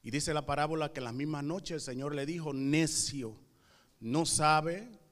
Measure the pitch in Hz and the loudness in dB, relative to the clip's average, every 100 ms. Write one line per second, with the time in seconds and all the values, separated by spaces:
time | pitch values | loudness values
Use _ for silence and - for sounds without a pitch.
0 | 117 135 147 151 139 143 156 160 147 139 | -2 -2 0 -2 0 0 0 0 -2 -4
1 | 120 120 147 151 143 180 - 160 143 127 | -6 -4 -4 -2 -4 -4 -6 -8 -6 -4
2 | 143 147 139 170 156 135 139 151 160 - | -4 -2 -4 -4 -4 -2 4 4 4 2
3 | - 143 113 107 - _ _ _ _ _ | -2 -4 -8 -10 -20 _ _ _ _ _
4 | 113 143 165 - 151 156 156 180 240 220 | -2 0 2 4 6 6 4 -4 -10 -18
5 | _ | _